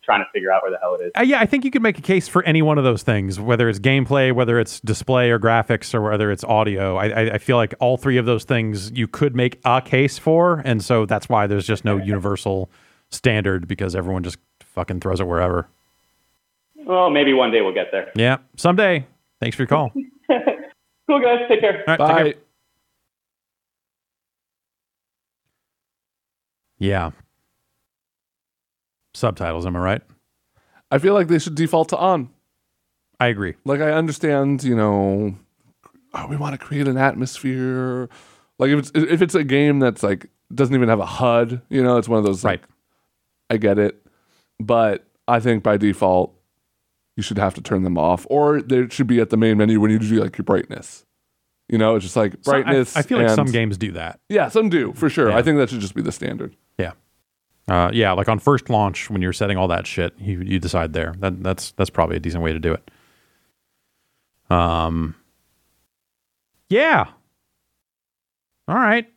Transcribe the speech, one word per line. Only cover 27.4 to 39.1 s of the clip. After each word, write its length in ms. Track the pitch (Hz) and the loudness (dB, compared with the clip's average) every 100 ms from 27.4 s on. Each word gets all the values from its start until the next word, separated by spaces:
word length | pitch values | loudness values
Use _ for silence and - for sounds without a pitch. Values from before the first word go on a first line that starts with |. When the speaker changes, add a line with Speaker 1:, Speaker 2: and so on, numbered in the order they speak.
| _ _ _ _ _ _ _ _ _ _ _ _ _ _ _ _ _ | _ _ _ _ _ _ _ _ _ _ _ _ _ _ _ _ _
Speaker 2:
Subtitles, 520 | - 120 90 87 82 85 | -4 -4 -2 -6 -4 -6
am 100 | 87 | -4
I 40 | |
right? 220 | 90 107 _ _ _ _ _ _ _ _ _ | -2 -4 _ _ _ _ _ _ _ _ _
Speaker 3:
I 80 | 139 | 0
feel 160 | 175 | 2
like 140 | 202 170 | 2 2
they 100 | 165 | 0
should 160 | 160 | -2
default 340 | 147 165 165 160 | -4 0 0 0
to 60 | - | 0
on. 340 | 185 180 123 _ _ _ _ _ _ _ _ _ | 0 0 -2 _ _ _ _ _ _ _ _ _
Speaker 2:
I 60 | 123 | -2
agree. 260 | 104 98 78 | 0 -4 -6
Speaker 3:
Like, 160 | - 139 | -4 0
I 100 | 151 | 0
understand, 680 | 156 165 143 156 143 139 139 | 0 -2 -2 0 0 0 -2
you 140 | 131 117 | 0 2
know, 580 | 107 101 98 98 107 98 _ _ _ _ _ _ _ | 2 2 2 0 -2 -6 _ _ _ _ _ _ _
oh, 120 | - - | -12 -8
we 80 | 143 | -8
wanna 220 | 147 139 | -6 -10
create 280 | - 147 139 | -8 -4 -2
an 100 | 131 | 2
atmosphere. 1120 | 135 - 127 - 135 131 127 127 127 127 123 - - _ _ _ | 0 0 -6 -6 -6 -4 -4 -4 -4 -6 -8 -14 -20 _ _ _
Like, 120 | 135 | 2
if 80 | 147 | 2
it's, 120 | 139 | 0
if 280 | 151 156 | -2 2